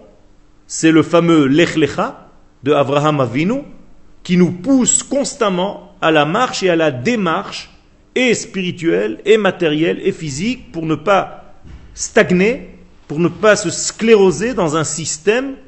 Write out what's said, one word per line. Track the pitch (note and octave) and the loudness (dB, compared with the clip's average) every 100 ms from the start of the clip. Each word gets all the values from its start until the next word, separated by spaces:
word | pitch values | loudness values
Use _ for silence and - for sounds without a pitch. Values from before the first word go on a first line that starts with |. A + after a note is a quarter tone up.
| - _ _ _ _ _ - | -20 _ _ _ _ _ -14
c'est | - D#3+ | 0 4
le | D#3+ | 4
fameux | D3+ E3+ E3+ D#3+ C3+ | 4 2 4 4 4
Lech | D3+ E3 D#3 | 4 2 2
Lecha | C#3+ F3 A#3+ - - - - _ | 0 -2 -6 -8 -20 -20 -20 _
de | B2+ | -2
Avraham | D3 C3 C#3+ D3+ C#3+ | 0 2 2 0 0
Avinu | A#2+ B2+ F3+ C4+ - - - - - - | 0 0 -2 -2 -6 -18 -20 -20 -20 -12
qui | - F3+ | 0 2
nous | F3 | 2
pousse | F3+ B3+ C4 A3+ - | 0 0 2 2 0
constamment | - C4+ C4 - G#3 F3+ G3 - - - | 0 -2 -2 -2 -2 0 -4 -6 -16 -4
à | D#3+ | 2
la | D#3 | 2
marche | D3 G#3+ B3+ - | 2 0 -2 0
et | F#3 | 0
à | E3+ | 2
la | D#3 | 0
démarche | B2 C3+ A#3 F3 F3 G3+ - - - _ _ _ | 0 -2 0 0 -2 -6 -14 -16 -20 _ _ _
et | A#3+ B3+ | 0 2
spirituelle, | - - F#3+ F3+ F3 E3 F3 G#3+ - | 0 -4 -6 -6 -4 -2 0 -2 -4
et | - A3 | 2 2
matérielle, | F#3+ - E3 D3+ E3+ - | 2 0 0 0 0 -2
et | F#3+ | -4
physique, | F#3+ D#3 C3+ A3 C4 - | -4 -8 -6 -4 -6 -10
pour | E3 D#3+ | -8 -4
ne | |
pas | D#3 G#3 F#3+ - - - - - - - | -2 2 0 0 -10 -20 -20 -20 -20 -20
stagner, | - - A#3 D#3+ F3+ G#3 C4 - - - - - | -14 -6 -4 0 0 0 -2 -10 -20 -20 -20 -10
pour | D3 | -4
ne | E3+ | -4
pas | F3 G#3+ G3 | 0 2 2
se | E3+ | -2
scléroser | - - - A3+ G#3+ F#3+ D3+ A#3 | -6 -8 -2 4 6 4 2 -2
dans | G#3+ E3 D#3+ | -2 -2 -2
un | |
système | D3+ - D3+ - G3+ A#3+ C4+ C4+ | -4 -6 -8 -6 -2 -2 -2 -10